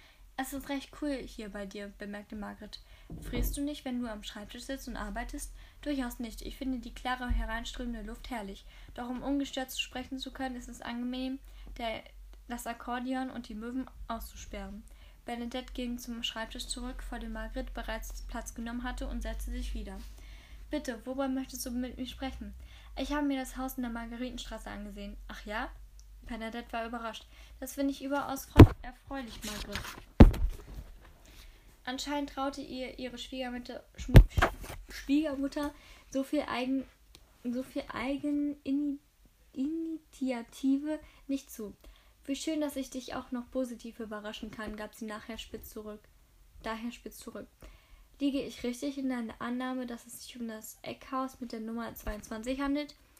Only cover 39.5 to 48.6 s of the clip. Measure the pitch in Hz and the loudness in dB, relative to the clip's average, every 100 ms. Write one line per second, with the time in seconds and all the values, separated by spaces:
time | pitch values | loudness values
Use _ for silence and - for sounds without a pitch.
39.5 | - 277 320 330 320 - - 262 240 233 | -2 -2 0 -2 -4 -8 -4 -2 -2 -6
40.5 | - 269 277 302 302 - - - 269 - | 0 4 4 2 -4 -6 -16 -4 -4 -4
41.5 | - 208 - - - - - - 269 - | -10 -10 -10 -18 -20 -20 -16 -6 -4 0
42.5 | 320 294 269 262 262 - - 254 247 240 | 0 0 -2 -4 -6 -6 -6 -4 -6 -4
43.5 | 254 254 226 233 - 214 208 208 214 214 | -2 -2 -4 -12 -10 -8 -6 -8 -8 -10
44.5 | 226 214 214 214 - 220 214 - 220 - | -8 -8 -6 -10 -8 -8 -8 -10 -10 -10
45.5 | 220 - 220 214 214 - - - - - | -10 -10 -12 -10 -12 -14 -20 -20 -20 -20
46.5 | - 226 220 240 - - - - 214 - | -10 -6 -4 -6 -8 -12 -12 -12 -12 -14
47.5 | - - - - - - - 277 269 - | -16 -20 -20 -20 -20 -18 -2 0 2 -2
48.5 | - | -4